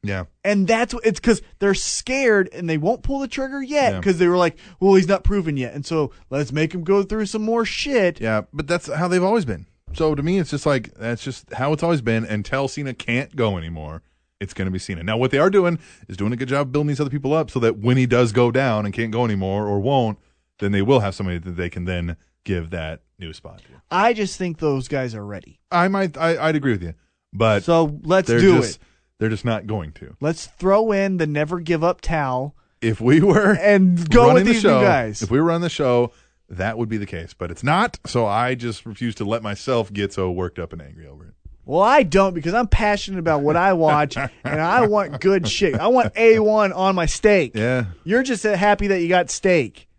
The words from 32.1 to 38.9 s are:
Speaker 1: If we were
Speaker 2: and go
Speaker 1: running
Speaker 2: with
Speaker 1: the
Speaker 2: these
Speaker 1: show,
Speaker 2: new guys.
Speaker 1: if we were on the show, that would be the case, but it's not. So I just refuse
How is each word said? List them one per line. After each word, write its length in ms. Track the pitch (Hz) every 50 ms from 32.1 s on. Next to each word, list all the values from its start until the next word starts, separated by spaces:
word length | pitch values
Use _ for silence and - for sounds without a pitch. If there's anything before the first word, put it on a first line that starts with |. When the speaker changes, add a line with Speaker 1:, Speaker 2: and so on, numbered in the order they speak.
| 170 156 143 131 127 127 131 147 - _ _ _ _ _
Speaker 1:
If 200 | - 113 110 -
we 180 | 110 123 147 160
were 360 | 160 202 170 214 208 190 208 -
Speaker 2:
and 500 | 180 208 208 196 190 180 175 170 170 156
go 120 | 220 240
Speaker 1:
running 120 | 240 240 -
Speaker 2:
with 100 | - 196
Speaker 1:
the 80 | 220 233
Speaker 2:
these 80 | 226
Speaker 1:
show, 180 | 208 190 143 127
Speaker 2:
new 60 | -
guys. 360 | - 165 135 117 110 107 104
Speaker 1:
if 80 | 110 90
we 120 | 117 139
were 100 | 160 170
on 80 | 165 170
the 100 | 175 165
show, 440 | - - 147 127 123 123 120 117 _ _ _ _ _ _ _ _
that 280 | 92 87 95 107 113
would 120 | 113 117 107
be 80 | 113
the 80 | 104 101
case, 280 | - - 85 85 - -
but 160 | _ 92 85
it's 120 | 85 - 120
not. 340 | 139 156 185 226 240 - - _
So 180 | - - 123 117
I 300 | 104 101 110 123 127 131
just 300 | 120 120 120 107 - -
refuse 300 | -